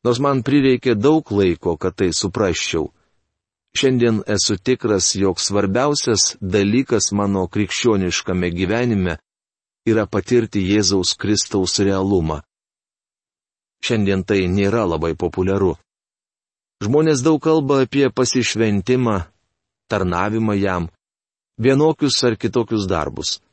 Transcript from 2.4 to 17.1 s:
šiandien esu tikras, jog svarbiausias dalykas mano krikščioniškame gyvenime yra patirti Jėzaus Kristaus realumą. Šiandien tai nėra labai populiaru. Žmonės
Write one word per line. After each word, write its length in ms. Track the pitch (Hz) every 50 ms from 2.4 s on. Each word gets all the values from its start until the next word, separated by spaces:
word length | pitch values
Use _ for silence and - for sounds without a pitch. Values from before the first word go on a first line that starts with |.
| 107 92 82 - - - - 82 73 - _ _ _ _ _ _ _ _ _ _ _ _ _ _ _ _ _ -
šiandien 460 | - 131 131 123 120 117 110 107 -
esu 320 | - 107 98 - - 104 92
tikras, 560 | _ 127 127 - - 110 104 95 - - -
jog 240 | 95 98 95 87 -
svarbiausias 960 | - - 98 101 98 95 95 120 135 147 147 139 - 123 110 98 - - - -
dalykas 720 | 104 92 95 104 101 101 107 131 135 - 120 104 - - 101
mano 320 | 101 101 101 98 95 92
krikščioniškame 1040 | 90 - 104 104 92 - - - 120 110 98 95 90 85 - - - 90 90 90 87
gyvenime 680 | 85 87 92 87 107 117 123 120 110 98 92 90 82 - _ _ _ _ _ _ _ _ _ _ _ _ _
yra 220 | 113 110 110 104 -
patirti 540 | - 101 - - 123 120 113 104 - 104 95
Jėzaus 480 | 90 101 107 101 92 101 95 90 - - _
Kristaus 560 | - 98 104 101 - - - 101 92 87 - - 101
realumą. 560 | 98 98 95 95 98 101 92 80 78 76 76 - _ _ _ _ _ _ _ _ _ _ _ _ _ _ _ _ _ _ _ _ _ _ _ _ _ _ _ -
Šiandien 380 | - 123 107 101 98 98 95 92
tai 220 | - 104 98 92 90
nėra 380 | 92 101 98 98 107 117 107 90
labai 240 | 82 78 80 82
populiaru. 640 | 78 - 90 85 - 92 92 95 95 98 98 90 78 _ _ _ _ _ _ _ _ _ _ _ _ _ _ _ _ _ _ _ _ _
Žmonės 400 | 101 101 135 151 160 160